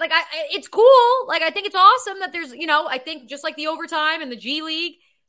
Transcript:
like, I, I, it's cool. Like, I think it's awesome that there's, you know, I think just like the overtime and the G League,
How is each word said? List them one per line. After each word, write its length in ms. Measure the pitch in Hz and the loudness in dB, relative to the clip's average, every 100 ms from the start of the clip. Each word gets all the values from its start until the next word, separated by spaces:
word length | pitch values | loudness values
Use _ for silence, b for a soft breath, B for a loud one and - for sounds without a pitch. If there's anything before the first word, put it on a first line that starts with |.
like, 100 | 320 | -2
I, 60 | 320 | -2
I, 280 | - 311 294 | -2 -6 -6
it's 180 | 349 - | -8 -4
cool. 580 | - 480 523 480 508 508 | 4 8 8 8 2 0
Like, 140 | 320 | -2
I 80 | 320 | -2
think 160 | 403 403 | -4 -4
it's 100 | 370 | 4
awesome 440 | 392 494 415 392 | 4 4 0 -8
that 120 | 370 | -10
there's, 200 | 339 311 | -10 -12
you 140 | 247 320 | -8 -2
know, 220 | 302 320 | 0 0
I 100 | 262 | -6
think 300 | 302 311 233 | -10 -14 -14
just 160 | 277 | -10
like 120 | 311 311 | -8 -6
the 120 | 311 | -6
overtime 520 | 320 320 320 302 320 | -6 -6 -4 -2 -4
and 120 | 285 | -8
the 40 | 233 | -12
G 260 | 208 302 | -8 -8
League, 320 | 320 311 339 - _ _ | -6 -6 -8 -10 _ _